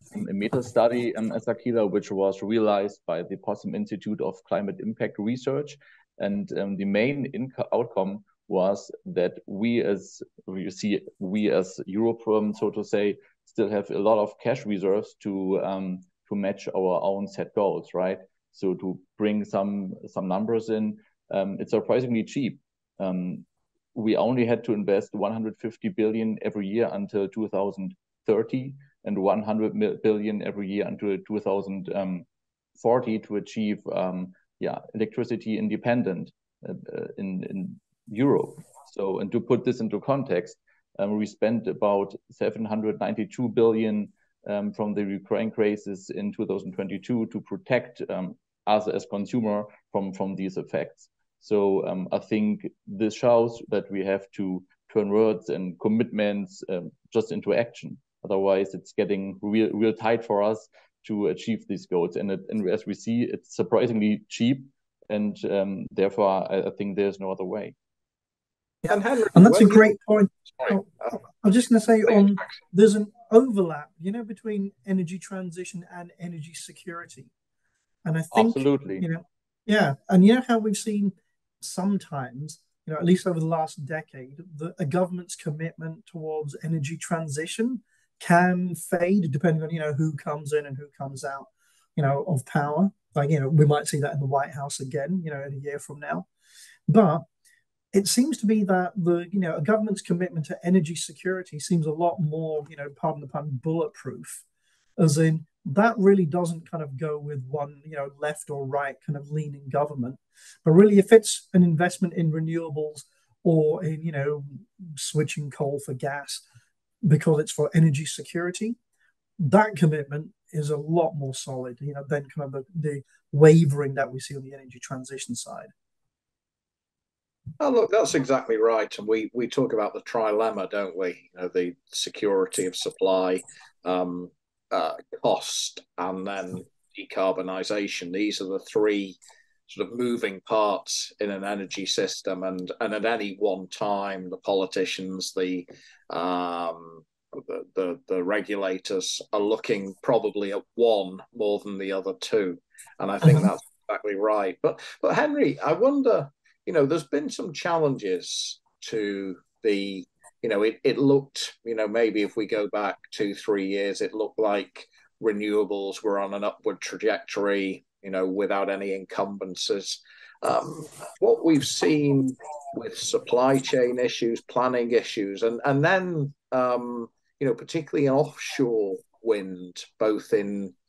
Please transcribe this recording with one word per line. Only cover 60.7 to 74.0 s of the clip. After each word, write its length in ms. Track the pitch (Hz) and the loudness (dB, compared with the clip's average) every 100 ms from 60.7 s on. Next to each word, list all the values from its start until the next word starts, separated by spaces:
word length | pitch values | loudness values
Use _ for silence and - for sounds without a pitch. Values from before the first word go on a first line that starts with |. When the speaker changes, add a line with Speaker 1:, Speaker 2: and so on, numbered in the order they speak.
| _ _ _ - | _ _ _ -6
Speaker 1:
to 220 | 104 104 | -2 0
achieve 380 | - - 110 - | -2 -4 -4 -4
these 200 | 92 - | -8 -2
goals. 300 | 90 87 - | 0 0 -2
And, 140 | 101 | -4
it, 100 | 92 - | -6 -4
and 180 | 110 92 | -4 0
as 160 | 107 | -2
we 80 | - | -4
see, 300 | 95 - 117 | -8 -2 -2
it's 340 | 120 - - - | -2 -4 -10 -4
surprisingly 640 | 110 113 123 110 107 104 - | 0 2 2 2 2 0 -4
cheap. 380 | - 117 135 - _ _ _ - | -2 0 0 -4 _ _ _ -6
And, 260 | 107 104 92 107 | -4 -2 -4 -2
um, 400 | 98 98 95 - | 0 -2 -4 -6
therefore, 560 | - 98 98 101 95 - | 0 0 2 2 2 0
I, 160 | 98 95 | -2 -2
I 20 | - | -4
think 200 | 101 95 | -6 0
there's 220 | 101 98 | -2 -2
no 120 | 95 | -8
other 140 | 95 | -6
way. 300 | 92 104 98 - _ _ _ _ _ _ _ _ _ _ | -6 -6 -8 -14 _ _ _ _ _ _ _ _ _ _
Speaker 2:
Yeah. 100 | - | 0
Speaker 3:
And 100 | 202 | 0
Henry, 220 | 214 262 214 | 2 2 8
Speaker 2:
And 120 | 170 208 | 10 12
that's 120 | 214 | 12
a 60 | |
Speaker 3:
when 40 | 202 | 10
you 60 | |
Speaker 2:
great 220 | 214 214 214 - | 10 8 6 2
point. 240 | 214 196 _ - - | 4 4 _ -20 -6
Speaker 3:
Sorry. 180 | - 196 - - 113 | 0 0 -2 -10 -8
Speaker 2:
Oh, 120 | - - _ | -8 -14 _
I 60 | 208 | 4
was 60 | |
just 160 | 220 240 | 6 6
gonna 100 | 226 | 4
say, 220 | 226 220 | 6 6
Speaker 3:
Please, 140 | 220 214 | 8 8
Speaker 2:
um, 200 | 202 190 | 6 4
Speaker 3:
Jackson. 300 | - - _ | -4 -14 _
Speaker 2:
there's 200 | 180 214 208 | 6 8 6
an 160 | 208 _ - | -2 _ 6
overlap, 600 | 220 262 202 170 147 147 | 6 6 2 0 -2 -10
you 140 | - | -10